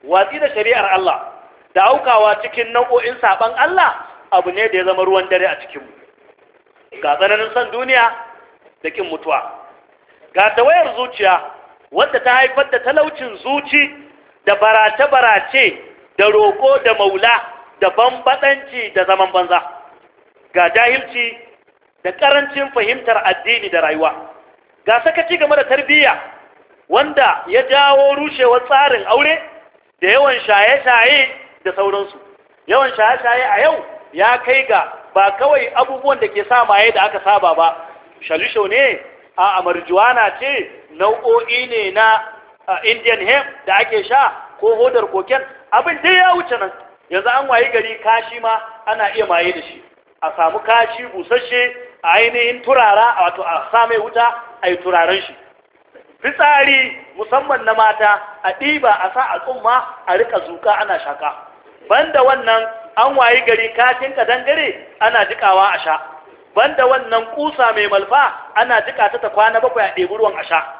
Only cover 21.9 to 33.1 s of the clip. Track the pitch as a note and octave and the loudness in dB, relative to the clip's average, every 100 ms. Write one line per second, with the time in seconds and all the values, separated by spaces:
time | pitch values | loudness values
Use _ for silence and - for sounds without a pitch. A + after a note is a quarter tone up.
21.9 | _ F3+ F#3 C#4+ C#4+ C#4 C#4 C#4 B3 G#3+ | _ -10 0 2 2 0 -6 -4 -2 -2
22.9 | B3+ A#3+ G#3+ F#3+ F#3 - A#3 G3+ E3+ D#3 | -2 0 0 0 -2 -2 -4 -2 -2 -2
23.9 | D#3 D#3 - - - _ _ _ _ - | 0 -2 -4 -16 -20 _ _ _ _ 0
24.9 | A3+ E4 E4+ E4 F4 D4 D4 - C4+ C#4 | 2 2 -2 -2 0 2 2 2 -2 2
25.9 | D4 C#4 - - - _ _ _ _ _ | 2 4 0 -8 -20 _ _ _ _ _
26.9 | B3+ D4 C#4+ A#3+ D#3+ F3 G#3+ C4 C4+ C#4+ | 0 0 2 2 0 0 -2 2 2 4
27.9 | C#4 C#4 C#4+ D4 - B3 B3 B3 C#4 C#4+ | 6 4 2 -4 0 2 2 2 2 4
28.9 | A#3+ G3 A#3 D4 D#4+ - - _ _ _ | 0 0 2 2 -2 -6 -20 _ _ _
29.9 | _ F3+ A#3 C#4 B3 G#3+ G#3 G#3+ C4+ B3+ | _ 2 4 4 0 2 4 4 2 2
30.9 | A#3+ A#3 C#4+ C4 - - _ F#3+ F#3 G3 | 4 4 2 0 -6 -20 _ -8 -4 -2
31.9 | G3+ G3 - - - _ _ - A#3+ C4+ | -2 -8 -14 -20 -20 _ _ -2 0 0
32.9 | A3+ A3 | 2 2